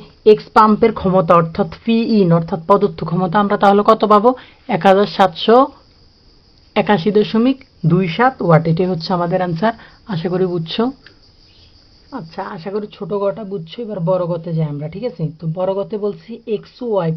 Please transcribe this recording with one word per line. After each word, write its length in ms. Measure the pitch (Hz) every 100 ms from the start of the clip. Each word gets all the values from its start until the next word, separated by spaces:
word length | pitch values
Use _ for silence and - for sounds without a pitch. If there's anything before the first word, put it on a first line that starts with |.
| - _ -
এক্স 200 | 214 -
পাম্পের 380 | 233 214 208 220
ক্ষমতা 400 | - 190 185 170
অর্থাৎ 360 | 175 165 - 180 -
পি 120 | - 226 233 214
ইন 140 | 180
অর্থাৎ 280 | 170 165 190 165
প্রদত্ত 380 | 202 202 -
ক্ষমতা 320 | 160 180 185 208
আমরা 160 | 202 208
তাহলে 260 | 202 202 208
কত 160 | 220
পাবো? 260 | 214 208 226 254 - _ -
এক 140 | 196 196
হাজার 200 | 190 202
সাতশো 500 | - 190 170 - 240 285 - _ _ _ _ _ _ _ _ _
একাশি 360 | - 202 208 214
দশমিক 480 | 202 208 220 247 269 _ _ 156
দুই 220 | 170 185
সাত 260 | 160 262 -
ওয়াট। 220 | 185 160 165
এটাই 200 | 160 185
হচ্ছে 260 | 180 165
আমাদের 300 | 180 175 185
আনসার। 300 | 180 165 214 233 - _ -
আশা 220 | 170 180
করি 180 | 180 185
বুঝছো। 380 | 175 165 - 240 277 - _ _ _ _ _ _ _ _ _ _
আচ্ছা, 300 | 262 160 -
আশা 280 | 196 202 165
করি 160 | 208 208
ছোট 180 | - 185
গটা 320 | 202 196 196
বুঝছো। 380 | 202 196 160 -
এবার 180 | 226 202
বড় 260 | 170 185 175
গতে 240 | 170 170
যাই 120 | 160 151
আমরা, 220 | 143 151
ঠিক 160 | 185
আছে। 180 | 240 247 156 -
তো 40 | 160
বড় 280 | 170 185
গতে 220 | 196 196 214
বলছি 320 | 208 180 - 233 -
এক্স 360 | 208 - -
ও 40 | 247
ওয়াই 240 | 202 165